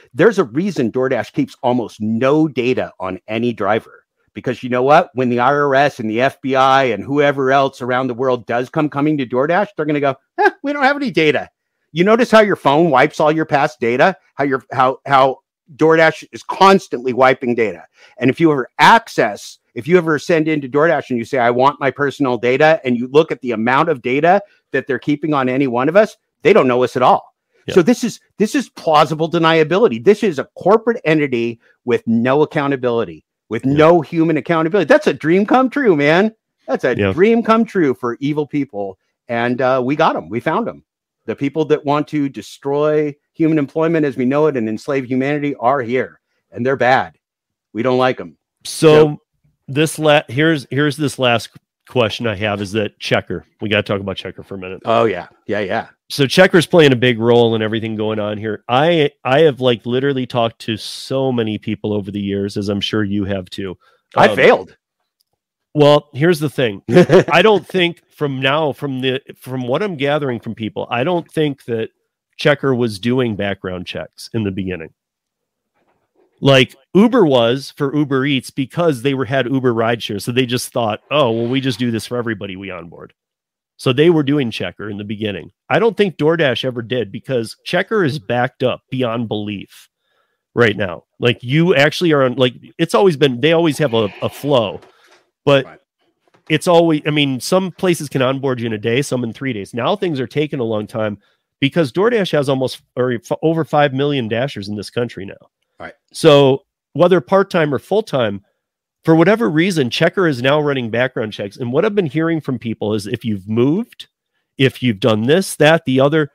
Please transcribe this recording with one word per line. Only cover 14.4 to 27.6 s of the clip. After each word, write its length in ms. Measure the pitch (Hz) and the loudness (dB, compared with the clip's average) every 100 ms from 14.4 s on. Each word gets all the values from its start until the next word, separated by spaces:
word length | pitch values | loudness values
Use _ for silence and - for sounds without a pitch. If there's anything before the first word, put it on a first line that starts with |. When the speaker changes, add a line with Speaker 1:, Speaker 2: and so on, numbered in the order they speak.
Speaker 1:
your, 180 | 143 131 - | -2 -4 -4
how, 280 | 131 131 131 | 0 0 0
how 360 | - 135 135 127 _ _ _ | 0 2 4 0 _ _ _
DoorDash 500 | 131 156 160 160 - - | 0 4 6 4 2 -10
is 140 | 113 | -16
constantly 680 | - - 190 196 - 123 127 | -8 2 4 4 2 -6 -4
wiping 440 | 120 131 131 123 117 | 2 2 2 -2 -2
data. 260 | 110 87 - _ _ - | -2 -4 -16 _ _ -4
And 120 | 123 | -2
if 100 | 123 | 2
you 120 | 165 | 2
ever 160 | 143 120 - | 2 -2 2
access, 800 | 165 226 - - 117 101 - - _ | 6 6 2 -2 -2 -2 -14 -20 _
if 140 | 117 117 | -10 2
you 100 | 180 | 2
ever 180 | 160 147 | 2 -2
send 280 | - 165 156 | 0 0 0
into 220 | 147 135 | -2 -2
DoorDash 420 | 143 165 147 - | 0 2 0 -2
and 80 | 123 | -6
you 60 | |
say, 140 | 113 135 | -4 0
"I 120 | 120 | 2
want 300 | 123 135 147 | 4 2 2
my 100 | 139 | -4
personal 480 | 135 143 - 135 120 | -2 -4 -2 -2 0
data," 420 | 120 135 156 160 | 0 2 4 2
and 120 | 131 120 | 0 -4
you 120 | 127 | 0
look 240 | 143 165 | 2 2
at 80 | 151 | -2
the 100 | 123 | -6
amount 380 | 110 117 135 170 | -4 0 2 0
of 120 | 135 | -2
data 400 | 123 135 165 202 - _ _ | -2 0 2 2 0 _ _
that 160 | 131 - | -6 -4
they're 140 | 123 | -4
keeping 340 | - 147 156 | -2 -4 -2
on 140 | 143 127 | -2 0
any 180 | 131 139 | 0 -2
one 220 | 120 139 | 0 2
of 80 | 185 | 4
us, 200 | 208 - _ _ | 2 0 _ _
they 100 | 151 | 4
don't 160 | 208 131 | 4 4
know 160 | 123 | 2
us 100 | 123 | 0
at 80 | 127 | 2
all. 320 | 123 - - _ _ _ | 2 2 -2 _ _ _